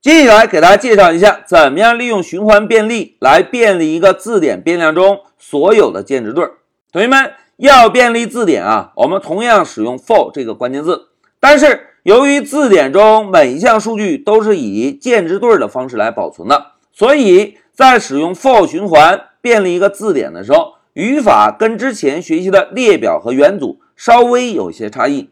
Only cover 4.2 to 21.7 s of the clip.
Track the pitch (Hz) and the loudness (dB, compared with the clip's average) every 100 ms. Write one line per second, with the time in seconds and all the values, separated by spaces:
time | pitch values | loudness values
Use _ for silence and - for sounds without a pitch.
4.2 | 220 220 151 92 156 175 160 156 190 196 | -4 -2 -2 -4 -4 -2 -2 2 0 0
5.2 | _ _ _ 147 175 226 135 95 101 135 | _ _ _ -2 0 2 0 -4 -8 -8
6.2 | 110 139 165 _ _ _ _ 170 233 269 | -6 -6 -8 _ _ _ _ -4 0 0
7.2 | 254 - _ _ 269 262 226 247 240 233 | -2 -10 _ _ 4 6 6 2 0 -2
8.2 | 233 240 202 120 92 110 - - 135 190 | -6 -4 -2 -2 -2 -4 -4 -4 -4 -4
9.2 | 170 180 240 208 160 - 110 127 - 214 | -8 -6 0 0 -2 -6 -8 -8 -2 -2
10.2 | 110 - 117 104 123 139 156 170 _ _ | 0 -8 -10 -8 -8 -6 -6 -6 _ _
11.2 | _ _ 269 294 294 233 _ _ 185 226 | _ _ 2 4 4 0 _ _ 0 2
12.2 | 277 285 254 285 269 185 135 170 214 220 | 2 -2 -4 -4 2 2 2 2 4 2
13.2 | 208 180 135 139 240 220 214 214 202 139 | 2 0 0 0 0 0 -2 -6 -6 -4
14.2 | - 220 220 190 110 101 131 139 254 233 | 0 0 0 -4 -4 -4 -6 -6 -2 -2
15.2 | 165 196 240 202 107 131 127 120 110 107 | -2 -4 0 0 -2 -8 -10 -6 -6 -6
16.2 | 82 - 90 143 - _ _ _ 226 294 | -10 -10 -4 -4 -4 _ _ _ 0 2
17.2 | 226 180 208 _ _ - 262 240 - 139 | 4 2 2 _ _ 2 2 2 -2 -6
18.2 | 165 180 269 233 175 160 202 156 160 196 | -6 -4 2 2 0 -4 0 4 4 2
19.2 | - _ 240 226 185 175 196 196 214 143 | -6 _ -2 0 0 -2 -4 -4 -4 -4
20.2 | 76 85 98 151 160 _ _ - 202 294 | -4 -12 -2 0 0 _ _ -8 -4 -2
21.2 | 220 220 214 214 220 | 0 2 2 0 -4